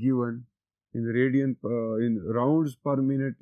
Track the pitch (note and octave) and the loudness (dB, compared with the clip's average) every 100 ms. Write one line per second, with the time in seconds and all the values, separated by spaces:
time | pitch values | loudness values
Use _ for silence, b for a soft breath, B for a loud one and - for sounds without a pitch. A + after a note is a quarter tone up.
0 | B2 B2+ A#2+ A#2 A#2+ _ _ _ _ A#2 | 0 0 0 -6 -12 _ _ _ _ -6
1 | A#2 A#2 C3 C3+ C#3 A#2+ G#2+ A#2 A2+ A2 | -2 2 2 2 0 -2 -2 -2 -2 0
2 | A#2+ A2+ F2 A2+ B2+ D#3 D#3 B2+ D3 C#3 | 0 0 -2 0 2 2 0 -4 -4 0
3 | C3+ C3+ C3+ A#2+ | 0 0 -2 -2